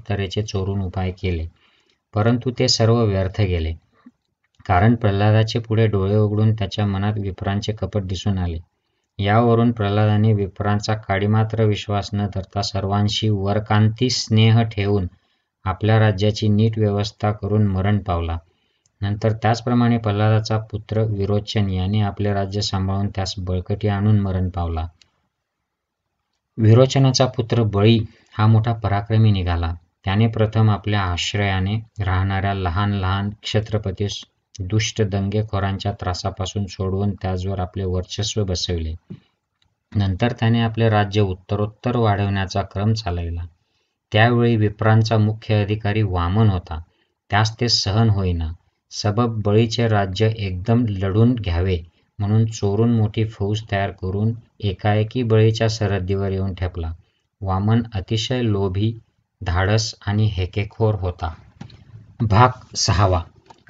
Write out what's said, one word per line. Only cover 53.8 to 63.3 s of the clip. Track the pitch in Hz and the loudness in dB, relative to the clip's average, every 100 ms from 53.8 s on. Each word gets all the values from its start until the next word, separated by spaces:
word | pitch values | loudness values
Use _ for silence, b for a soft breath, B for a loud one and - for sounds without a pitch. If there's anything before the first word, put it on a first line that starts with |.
| 98 | -4
करून | - 92 98 110 117 - - | -6 -6 -2 -2 -2 -12 -6
एकाएकी | 101 92 107 104 107 127 | -6 -2 0 0 0 -2
बळीच्या | 117 110 110 113 113 | 2 4 4 2 -2
सरहद्दीवर | - 101 98 90 98 98 | 0 -2 -2 -2 -2 -2
येऊन | 95 95 | -2 -4
ठेपला. | 87 90 82 82 85 _ _ _ - | -4 -6 -6 -8 -10 _ _ _ -10
वामन | 98 95 104 117 113 | -4 0 2 2 0
अतिशय | 95 87 113 - 127 | -6 -4 -4 -2 -2
लोभी, | 117 101 98 92 110 113 _ _ _ - | 0 0 -2 -2 -2 -4 _ _ _ -12
धाडस | 92 85 95 110 110 - - | -4 0 2 0 -2 -8 -2
आणि | 104 107 | 0 0
हेकेखोर | 92 90 104 101 - 110 101 | 0 -4 -4 -6 -2 0 0
होता. | 90 - 82 - - - B B B B B - | -4 -6 -8 -10 -20 -20 B B B B B -4
भाग | 113 101 127 - - - | 2 4 4 2 -12 -6
सहावा. | - 92 101 87 - | -2 2 2 0 -4